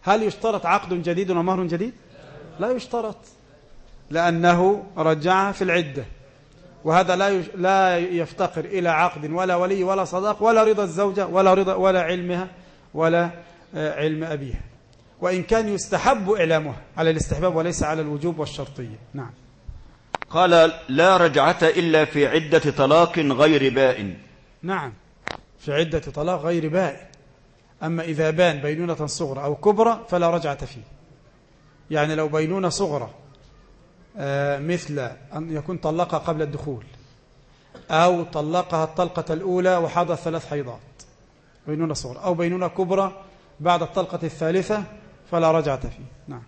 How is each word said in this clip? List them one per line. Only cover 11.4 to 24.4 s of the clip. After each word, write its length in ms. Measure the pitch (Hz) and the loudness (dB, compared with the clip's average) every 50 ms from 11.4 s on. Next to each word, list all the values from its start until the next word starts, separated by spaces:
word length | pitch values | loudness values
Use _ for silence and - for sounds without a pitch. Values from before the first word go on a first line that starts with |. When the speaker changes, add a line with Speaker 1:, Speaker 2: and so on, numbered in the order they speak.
| 190 190 185 | 6 6 6
Speaker 1:
رضا، 200 | 190 196 185 190 | 6 4 0 0
ولا 280 | 185 185 190 190 180 | 2 2 2 4 2
علمها 460 | 170 160 180 180 175 175 180 175 185 180 - - - - - _ _ _ - | 2 0 -2 -4 -2 -4 -4 -4 -6 -8 -12 -20 -20 -20 -20 _ _ _ -4
ولا، 360 | 147 160 165 165 170 170 170 170 - - - - - - _ - | 0 2 2 4 2 0 0 -4 -12 -20 -20 -20 -20 -20 _ -8
آه، 180 | 151 156 151 156 | -6 -4 -4 -4
علم 300 | 147 151 160 156 156 160 | -2 -2 -2 -2 -4 -4
أبيها، 380 | 165 156 143 139 131 113 - - - - - _ _ _ _ _ _ _ _ | -6 -6 -8 -6 -8 -8 -10 -10 -14 -18 -20 _ _ _ _ _ _ _ _
وإن 220 | - 180 185 185 175 | -2 -2 -2 -2 -2
كان 260 | - 226 226 226 208 | 0 0 0 0 0
يستحب 600 | 202 185 - - 196 151 - 247 277 220 196 185 | -4 -4 -4 -4 -4 0 2 2 2 2 2 -2
إعلامها 500 | 214 202 170 160 165 156 156 147 117 - - - - | 2 2 2 2 2 0 0 -4 -10 -12 -16 -14 -6
على 120 | - 165 165 | 0 0 0
الاستحباب 460 | 160 156 - - 165 143 170 185 175 | 2 0 -2 -4 -4 -2 -2 0 0
وليس 280 | 160 160 175 165 - 160 | 0 -2 -2 -2 -2 -2
على 180 | 151 156 160 | -2 -2 -4
الوجوب 380 | 156 147 147 143 147 175 170 156 | -4 -6 -6 -4 -4 -4 -4 -4
والشرطية. 600 | 151 - - - 139 123 - - 127 113 107 107 - - - | -6 -8 -6 -10 -12 -12 -10 -14 -12 -12 -14 -18 -20 -14 -12
نعم. 180 | 143 127 113 110 - - - - - _ - - - - - - _ _ - - - - - | -12 -12 -12 -16 -20 -20 -20 -20 -20 _ -18 -16 -16 -20 -20 -20 _ _ -14 -12 -12 -12 -4
Speaker 2:
قال: 440 | - 160 185 175 170 165 160 160 156 - - - | 2 4 6 8 8 8 8 6 4 -2 -8 -2
"لا 280 | 131 147 165 185 190 | 2 4 6 6 8
رجعة 400 | 180 175 165 135 147 135 156 180 - | 6 6 4 6 6 4 4 4 4
إلا 440 | 170 160 - 180 170 165 156 156 156 | 4 4 4 4 2 4 4 4 4
في 220 | 143 - 147 143 | 4 2 2 2
عدة 440 | 127 117 160 156 151 165 160 147 147 | 4 2 0 0 4 2 4 4 2
طلاق 480 | 131 - 139 135 151 165 170 165 170 170 | 0 2 4 6 6 6 6 4 2 0
غير 540 | 156 139 131 117 147 156 160 143 135 135 117 | 0 0 4 6 6 6 6 6 4 2 4
بائن". 440 | 135 131 131 127 - 101 98 85 - - - - - | 4 4 4 4 2 -4 -8 -10 -12 -18 -20 -20 -20